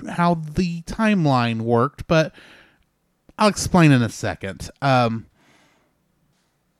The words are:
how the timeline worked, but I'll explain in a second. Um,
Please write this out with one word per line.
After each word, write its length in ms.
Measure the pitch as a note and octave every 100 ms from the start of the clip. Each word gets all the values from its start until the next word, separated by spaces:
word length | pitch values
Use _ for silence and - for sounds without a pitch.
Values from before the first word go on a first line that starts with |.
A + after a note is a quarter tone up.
| A3
how 240 | F3+ F3
the 480 | E3+ D3+ D3 F3+ E3+
timeline 800 | - - A3 G3+ D3+ B2+ A#2 A2+
worked, 480 | A2+ A#2 C3+ - -
but 260 | D#3+ D#3 - - - _ _ _ _ _ _ _ -
I'll 100 | G#3+
explain 440 | - - F#3 D#3
in 100 | C3
a 60 | A2+
second. 600 | - G#2+ E2+ G2 F#2 - -
Um, 440 | C#3 C3 A#2 A2+ - _ _ _ _ _ _ _ _ _ _ _ _ _ _ _